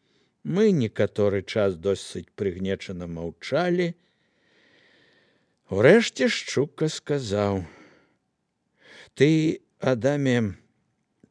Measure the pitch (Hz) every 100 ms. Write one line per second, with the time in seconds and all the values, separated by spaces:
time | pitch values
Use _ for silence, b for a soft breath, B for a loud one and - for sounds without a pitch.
0 | _ _ _ _ - 170 220 175 113 -
1 | 104 - 101 98 87 110 98 85 92 95
2 | - - 85 - 101 87 95 95 - 90
3 | 87 82 85 - - 143 180 175 175 170
4 | _ _ _ _ _ _ _ _ _ _
5 | _ _ _ _ _ _ - 95 123 220
6 | 220 - 254 - - - 147 - 156 -
7 | - 143 120 101 101 98 85 b b b
8 | b b _ _ _ _ _ b b b
9 | b - 143 160 156 - _ - 131 123
10 | 127 147 135 120 107 87 _ _ _ _
11 | _ _ _